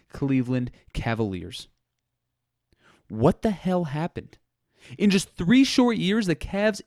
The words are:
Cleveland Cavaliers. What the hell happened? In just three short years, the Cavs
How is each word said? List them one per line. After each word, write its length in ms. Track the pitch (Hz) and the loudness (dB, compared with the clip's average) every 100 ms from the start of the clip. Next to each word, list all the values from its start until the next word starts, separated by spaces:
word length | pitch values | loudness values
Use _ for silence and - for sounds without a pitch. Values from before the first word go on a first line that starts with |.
| _ | _
Cleveland 600 | - 139 131 120 127 123 - _ | -6 0 0 0 -2 -4 -10 _
Cavaliers. 760 | - 117 113 107 90 87 - - _ _ _ _ _ _ _ _ _ _ _ _ _ - | -6 -4 -2 -2 -4 -10 -14 -18 _ _ _ _ _ _ _ _ _ _ _ _ _ -12
What 340 | 107 135 - | 0 2 2
the 100 | 220 | -2
hell 320 | 175 185 180 | -2 -2 -2
happened? 520 | 160 151 170 - - _ _ _ _ _ - - | -2 -4 -6 -8 -16 _ _ _ _ _ -18 0
In 120 | 208 | 2
just 260 | 190 - - | 2 0 -4
three 260 | 175 254 | 4 4
short 340 | 269 - 247 202 | 4 4 2 2
years, 300 | 175 220 185 | 0 0 0
the 80 | |
Cavs 480 | 151 - 196 214 208 | -2 -4 -2 0 -2